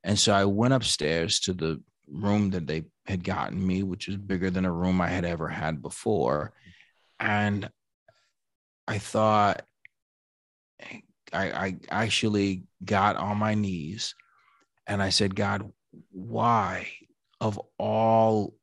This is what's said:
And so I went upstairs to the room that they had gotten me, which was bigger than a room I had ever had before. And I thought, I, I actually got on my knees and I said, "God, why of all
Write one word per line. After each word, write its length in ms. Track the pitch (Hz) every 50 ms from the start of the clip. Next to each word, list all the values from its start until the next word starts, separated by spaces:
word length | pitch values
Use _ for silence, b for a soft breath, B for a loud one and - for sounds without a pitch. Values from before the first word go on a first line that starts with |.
| -
And 160 | 92 104 101
so 140 | - 113 101
I 120 | 98 98
went 280 | 101 98 104 117 127 135
upstairs 640 | 127 110 - - - 73 76 82 82 82 82 - -
to 120 | - - 92
the 280 | 90 80 80 80 - - _ _ _ _
room 420 | - 71 82 104 101 104 104 104 95
that 140 | 95 90 80
they 180 | 71 73 80 80 - _ _ _
had 180 | - 98 90 87
gotten 420 | 95 90 80 - 50 55 92 95
me, 180 | 92 92 95 98
which 240 | 95 90 - -
was 100 | - 98
bigger 320 | 98 101 98 95 90 92 95
than 160 | 90 92 92
a 60 | 92
room 300 | 85 85 90 92 92 92
I 80 | 87 82
had 160 | 87 87 85
ever 220 | 85 85 80 80
had 340 | 78 78 - 78 78 82 69
before. 720 | 60 - - - - 113 107 87 65 60 69 73 76 - b b b b b b b b b b b _ _ _
And 500 | - 107 104 104 104 104 101 101 104 - _ _ _ _ _ _ _ _ _ _ _ _ _ _ _ _ _ _ _ _ _ _ _
I 100 | - 110
thought, 680 | 101 - - - 110 110 110 107 104 101 101 92 - - _ _ _ _ - _ _ _ _ _ _ _ _ _ _ _ _ _ _ _ _ _ _
I, 200 | - - - - _ _ _ _ _ - -
I 440 | 87 98 87 - - 95 98 92 - - -
actually 760 | - 101 113 110 - - - 110 104 101 101 98 95 92 - _ _ _ 92
got 320 | 98 104 98 98 104 -
on 200 | - 90 98 104
my 160 | 104 107 110 107
knees 600 | 107 104 98 92 82 73 78 98 113 - - - b b b b b b b b b b b _ _ _
and 160 | - 101 101 98
I 60 | 95
said, 260 | 92 - 104 98 95
"God, 360 | 104 101 101 101 101 101 98 - _ _ _ - - - _
why 760 | - 92 92 113 113 113 117 117 117 110 98 90 87 92 - - - - - _ _ _ _ _ _ _
of 180 | - 110 104 - - _ _
all 800 | - - 110 107 110 110 110 113 113 113 113 110 107 101 - - _